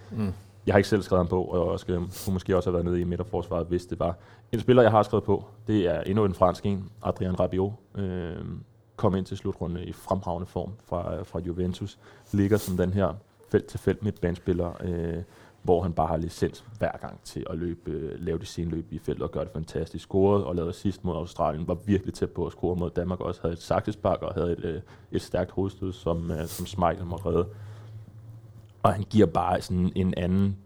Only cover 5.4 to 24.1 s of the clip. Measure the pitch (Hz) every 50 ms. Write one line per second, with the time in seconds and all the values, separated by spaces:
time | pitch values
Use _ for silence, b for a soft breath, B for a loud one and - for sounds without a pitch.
5.4 | - - - - - - 107 104 87 85 80 80 - - 98 110 104 95 87 -
6.4 | 92 90 87 - - 101 98 92 98 - - - - 95 - - 98 92 92 -
7.4 | 92 85 90 92 95 101 110 - - _ - 98 98 92 90 90 87 80 87 80
8.4 | 82 85 85 - - - _ _ _ _ _ - - 101 90 95 92 - 101 -
9.4 | - 98 - - 90 82 85 87 90 95 95 - - - 92 95 95 90 85 85
10.4 | 90 - - 90 - - 104 - - - 90 87 85 82 82 80 101 - - 85
11.4 | 87 87 82 92 90 90 87 - 104 98 - B B B B B B - - 101
12.4 | 101 98 107 104 - 95 92 90 90 90 95 101 95 76 82 104 - _ _ _
13.4 | - - - 101 - - - - - 98 92 - 107 104 - - - 85 87 -
14.4 | - 98 87 87 87 85 - - - 90 87 85 82 85 85 85 87 B B B
15.4 | B B B _ - 92 90 85 92 87 80 82 80 82 80 80 85 82 - -
16.4 | - - - - - - - - 85 - - - - - - - - - - 71
17.4 | - - 90 80 87 85 82 - - 78 76 73 78 76 - - 85 85 82 82
18.4 | - - - 87 85 85 80 82 82 - 76 - - - 71 - - - - 76
19.4 | 76 - - 78 80 - - 80 82 - - 82 - - - 95 95 101 104 101
20.4 | 85 67 90 87 80 85 - - - 101 90 - - 90 80 80 85 90 - -
21.4 | 80 76 76 78 85 85 87 82 - 107 98 92 - - - - 95 - - 90
22.4 | 82 - - - - 87 90 85 87 85 - 87 87 90 90 - - 85 87 -
23.4 | - 82 85 82 - - 87 92 - 107 107 - - 98